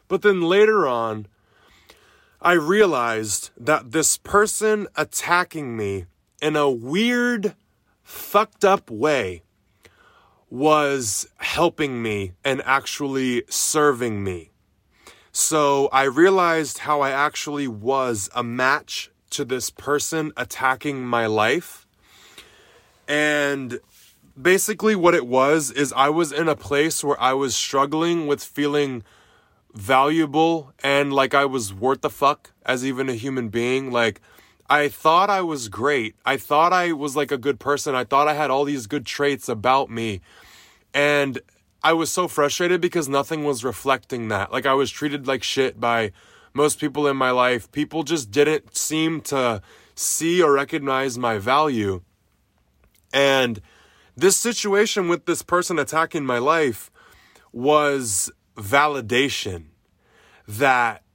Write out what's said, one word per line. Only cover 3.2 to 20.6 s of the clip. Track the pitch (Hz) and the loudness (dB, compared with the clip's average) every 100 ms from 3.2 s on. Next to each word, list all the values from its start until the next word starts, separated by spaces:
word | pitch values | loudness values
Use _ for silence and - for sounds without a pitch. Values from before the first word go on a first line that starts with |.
| 110 - - - | -4 -6 -8 -8
that | 120 151 117 | 0 0 0
this | 160 151 - | -2 0 -2
person | - 202 208 - 214 214 190 - | 0 2 2 0 0 0 -2 -6
attacking | 151 - - 175 175 160 131 113 | -6 -4 0 0 0 -6 -8 -4
me | 101 98 90 _ _ - | -4 -6 -10 _ _ -6
in | 151 151 | -2 2
a | 143 | 0
weird, | 120 120 180 233 247 240 233 196 - _ _ _ _ | 0 -2 0 0 0 0 -2 -4 -8 _ _ _ _
fucked | - - - 208 220 - | -20 -18 -2 0 0 0
up | 196 196 - | 2 2 -2
way | 107 147 139 95 87 _ _ _ _ _ _ _ _ _ _ - | -4 0 0 -2 -8 _ _ _ _ _ _ _ _ _ _ -14
was | 120 151 151 143 139 110 - - - | 0 2 4 2 0 -4 -6 -8 -8
helping | - - 165 - 143 120 | -6 0 0 0 -4 -4
me | 113 104 95 - | -4 -4 -6 -6
and | 139 135 131 | -4 -4 0
actually | 135 - - 143 135 131 120 - | 0 -2 -6 -4 -2 -2 -2 -4
serving | - - 156 147 120 120 104 | -4 -2 2 2 2 -2 -4
me. | 98 87 - _ _ _ _ _ - - _ | -6 -8 -12 _ _ _ _ _ -20 -20 _
So | - - 156 143 139 139 | -4 0 2 2 2 2
I | 135 | 2
realized | 135 127 185 190 175 160 139 - | 2 6 6 6 2 0 -2 -6
how | - 147 | -2 0
I | 139 | 0
actually | 135 147 - 151 147 135 | 0 -2 -2 -8 -6 -6
was | 107 113 135 127 110 - | -6 -2 0 0 -2 -6
a | 127 | -6
match | 117 123 131 147 - - - _ - | -4 0 0 0 -4 -12 -12 _ -12
to | - | -8
this | 123 127 - | -6 -6 -6
person | - - 147 - 160 151 - | -8 -2 -2 -2 -4 -6 -6
attacking | 120 - | -10 -2